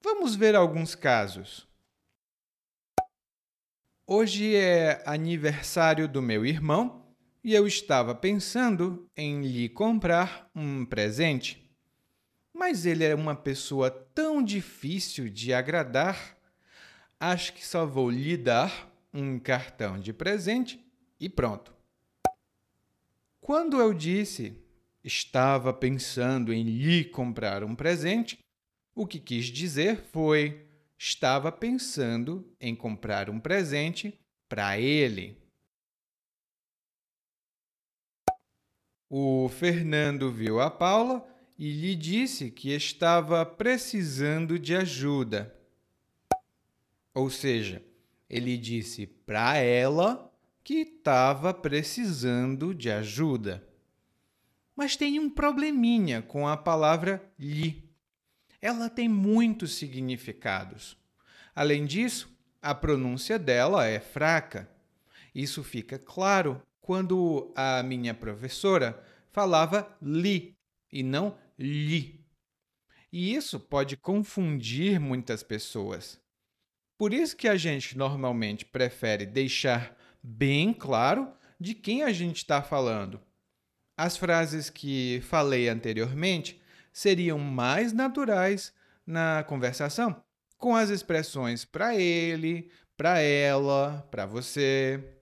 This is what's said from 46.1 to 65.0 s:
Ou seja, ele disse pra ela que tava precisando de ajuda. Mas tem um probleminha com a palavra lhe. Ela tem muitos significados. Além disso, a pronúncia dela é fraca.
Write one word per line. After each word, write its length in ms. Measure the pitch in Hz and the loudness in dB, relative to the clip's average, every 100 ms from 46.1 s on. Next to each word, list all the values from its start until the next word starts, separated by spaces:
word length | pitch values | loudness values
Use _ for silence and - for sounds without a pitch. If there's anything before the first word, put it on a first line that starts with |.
| _ _ - _ _ _ _ _ _ _ | _ _ -4 _ _ _ _ _ _ _
Ou 160 | 131 131 | -4 -4
seja, 560 | 131 139 117 104 92 - _ _ _ _ | -2 -2 0 -2 -8 -16 _ _ _ _
ele 300 | 117 123 123 | -6 -4 -4
disse 480 | 113 117 110 - 101 | -4 -6 -6 -10 -12
pra 520 | _ - 107 117 147 | _ -6 0 2 4
ela 760 | 123 123 131 151 190 247 - _ _ _ | 4 4 4 4 2 0 -10 _ _ _
que 200 | - 311 | -4 -4
tava 720 | 311 - - 131 127 139 165 | -4 -4 2 4 4 2 -2
precisando 1200 | 180 160 143 151 - 226 151 123 123 127 135 160 | -2 -2 -2 -2 -4 -4 -2 0 0 0 -2 -4
de 160 | 185 120 | -4 -2
ajuda. 760 | 107 107 107 156 127 101 92 - _ _ _ _ _ _ _ _ _ _ - | -2 -4 -2 0 0 -4 -8 -12 _ _ _ _ _ _ _ _ _ _ -6
Mas 220 | 285 - | -4 0
tem 220 | 294 285 | 0 0
um 100 | 302 | 0
probleminha 920 | 294 294 269 302 285 233 233 180 117 | 0 0 2 0 2 4 4 2 -2
com 240 | 110 143 143 | -4 -4 -2
a 100 | 151 | 0
palavra 640 | 151 160 156 165 180 190 - _ | 0 4 4 4 2 -4 -8 _
lhe. 500 | 143 151 160 147 - _ _ _ _ _ _ _ | -8 -2 -2 -4 -16 _ _ _ _ _ _ _
Ela 280 | 208 233 233 | -4 -4 -4
tem 180 | 233 233 | -2 0
muitos 680 | 208 196 220 233 214 165 - | 2 4 6 4 2 -4 -6
significados. 1200 | 143 127 131 123 - 104 117 95 95 98 - - _ _ _ - - - | -8 -6 -6 -6 -8 -8 -2 -2 -4 -14 -20 -20 _ _ _ -20 -18 -2
Além 300 | 147 147 147 | 2 2 0
disso, 500 | 165 247 - - - _ _ | -2 -2 -4 -12 -20 _ _
a 120 | 147 | -6
pronúncia 640 | 143 156 143 127 127 - 220 | -2 0 0 0 -4 -4 -2
dela 480 | 147 120 135 196 117 | 2 4 4 4 2
é 140 | 107 | 0
fraca. 680 | - 143 156 165 - 98 95 _ _ _ | -6 -2 2 2 -2 -12 -14 _ _ _